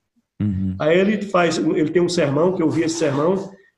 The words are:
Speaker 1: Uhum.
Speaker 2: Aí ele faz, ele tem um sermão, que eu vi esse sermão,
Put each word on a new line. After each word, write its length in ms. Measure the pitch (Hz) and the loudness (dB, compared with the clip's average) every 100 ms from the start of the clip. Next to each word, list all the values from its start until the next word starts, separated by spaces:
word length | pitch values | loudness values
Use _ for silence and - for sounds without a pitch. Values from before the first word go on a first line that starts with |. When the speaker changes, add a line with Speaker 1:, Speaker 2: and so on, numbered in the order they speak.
| _ _ _ - | _ _ _ -4
Speaker 1:
Uhum. 340 | 104 92 95 95 | -2 -2 -4 -2
Speaker 2:
Aí 180 | 151 180 | 2 2
ele 240 | 202 214 | 2 0
faz, 340 | - 175 170 165 | -2 0 0 0
ele 320 | 156 180 147 | 0 0 0
tem 120 | 175 | 2
um 60 | 170 | 0
sermão, 460 | 170 143 143 185 180 | 0 0 2 0 2
que 80 | |
eu 60 | 156 | 0
vi 140 | 143 | 0
esse 140 | 165 - | -2 -2
sermão, 540 | 151 139 165 190 - - _ | -2 0 0 -2 -4 -16 _